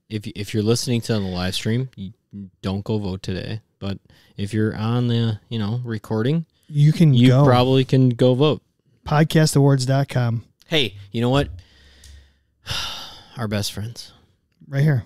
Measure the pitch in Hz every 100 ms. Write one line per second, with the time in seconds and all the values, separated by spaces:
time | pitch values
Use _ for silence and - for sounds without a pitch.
0 | - 107 104 - 101 110 104 117 - 117
1 | - 110 95 90 90 - - 120 131 -
2 | 95 - _ 101 95 _ 101 101 98 110
3 | 101 92 - 90 101 110 _ _ 98 95
4 | _ _ _ - 101 107 110 - 110 123
5 | 123 117 117 107 - 117 104 123 123 110
6 | - 110 120 165 160 _ - 147 147 156
7 | 156 127 127 127 143 123 127 135 131 135
8 | 127 117 127 127 151 127 _ _ _ _
9 | - 151 156 160 156 147 139 135 127 135
10 | 143 127 120 117 - _ - 160 110 95
11 | - 117 120 139 143 - - _ _ _
12 | - - _ _ _ _ - - - -
13 | - - - - 107 107 104 - 110 -
14 | - _ _ _ _ _ - 139 151 127